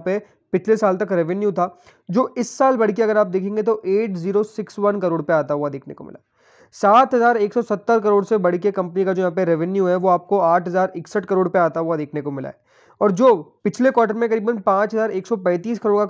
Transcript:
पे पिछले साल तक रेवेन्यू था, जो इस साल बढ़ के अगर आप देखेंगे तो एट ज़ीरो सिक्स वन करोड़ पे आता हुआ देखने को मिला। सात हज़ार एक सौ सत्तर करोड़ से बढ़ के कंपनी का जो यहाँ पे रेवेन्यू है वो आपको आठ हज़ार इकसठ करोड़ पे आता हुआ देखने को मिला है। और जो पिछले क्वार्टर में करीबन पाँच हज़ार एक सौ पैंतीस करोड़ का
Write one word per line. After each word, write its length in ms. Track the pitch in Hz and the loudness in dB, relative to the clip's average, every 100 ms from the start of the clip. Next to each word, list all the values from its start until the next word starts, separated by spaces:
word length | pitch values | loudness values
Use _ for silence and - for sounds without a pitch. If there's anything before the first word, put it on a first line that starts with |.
| 175 | -2
पे 120 | 208 - _ - | -4 -6 _ -6
पिछले 260 | 185 208 220 | -4 0 2
साल 200 | 208 185 | 2 0
तक 140 | 202 | 0
रेवेन्यू 400 | 180 160 190 208 | -2 -2 -2 -2
था, 260 | 180 175 - _ _ - | -2 -4 -6 _ _ -4
जो 240 | 190 254 247 | -2 -2 -2
इस 200 | 233 - | -6 0
साल 200 | 269 254 | 2 4
बढ़ 140 | 214 | 0
के 120 | 208 | 2
अगर 140 | 220 214 | 2 2
आप 100 | 202 | 2
देखेंगे 360 | 185 196 214 | -2 -4 -4
तो 180 | 208 214 180 | -2 -2 0
एट 300 | 196 226 180 | -2 0 -4
ज़ीरो 280 | 175 202 | -2 -2
सिक्स 360 | 214 - 196 - | -2 -6 -12 -2
वन 200 | 202 208 | -2 0
करोड़ 220 | 185 165 | -2 -2
पे 120 | 156 | 0
आता 200 | 160 139 | 0 0
हुआ 160 | 147 147 | -4 -4
देखने 240 | 135 147 | -8 -14
को 100 | 143 | -18
मिला। 160 | 147 - _ _ _ _ _ - | -18 -20 _ _ _ _ _ -2
सात 380 | 202 226 262 | 4 4 4
हज़ार 240 | 247 233 233 | 4 2 2
एक 160 | 208 | 0
सौ 80 | 240 | -2
सत्तर 380 | 220 202 - 226 | -2 -4 0 0
करोड़ 240 | 208 202 190 | 4 2 2
से 120 | 220 | 0
बढ़ 200 | 180 175 | 0 0
के 140 | 202 | -2
कंपनी 340 | 190 180 180 190 | -2 -4 -2 -2
का 80 | |
जो 80 | 185 | 0
यहाँ 100 | 185 | -2
पे 140 | 170 170 | -2 0
रेवेन्यू 400 | 160 170 196 180 | 0 -2 -2 0
है 100 | 180 | 2
वो 140 | 185 | 2
आपको 300 | 175 180 196 | 0 0 0
आठ 280 | 170 175 175 | 2 2 0
हज़ार 260 | 185 185 175 | -2 -2 -4
इकसठ 300 | - 208 180 | -6 -6 -2
करोड़ 220 | 190 180 | -2 0
पे 120 | 190 | 2
आता 200 | 165 160 | 0 0
हुआ 160 | 165 160 | -4 -4
देखने 260 | 147 151 | -4 -8
को 100 | 143 | -8
मिला 180 | 139 135 | -10 -12
है। 100 | - _ _ _ - | -16 _ _ _ -2
और 100 | 208 | 0
जो 240 | 185 254 185 - _ | 4 4 4 0 _
पिछले 280 | 208 - 262 | -6 0 2
क्वार्टर 220 | 254 220 | 2 0
में 160 | 220 233 | 0 -2
करीबन 280 | 220 208 226 | -2 -2 -2
पाँच 360 | 196 196 208 | 0 0 0
हज़ार 180 | 220 220 | -2 -2
एक 160 | 190 185 | -4 -6
सौ 80 | 220 | -4
पैंतीस 440 | 185 175 214 220 | -2 -2 -2 -4
करोड़ 180 | 214 | 0
का 80 | 202 | 0